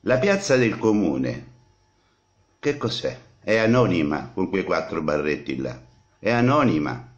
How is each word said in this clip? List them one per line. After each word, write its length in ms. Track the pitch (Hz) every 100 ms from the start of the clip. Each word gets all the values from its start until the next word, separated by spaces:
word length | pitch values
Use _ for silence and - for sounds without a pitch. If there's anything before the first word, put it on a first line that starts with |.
La 160 | 131 127
piazza 380 | 202 196 - 131
del 240 | 117 -
comune, 720 | 113 107 90 67 64 60 - - _ _ _ _ _ _ _ _ _ _
che 200 | 143 143
cos'è? 380 | 120 - 131 - - _
È 120 | - 110
anonima 760 | 110 120 113 87 73 73 64
con 160 | - 90
quei 140 | 95
quattro 400 | 90 82 - 82
barretti 540 | 78 73 73 73 - 65
là. 220 | 64 62 - _ _ _
È 140 | 101
anonima. 800 | 120 123 147 131 80 73 60 -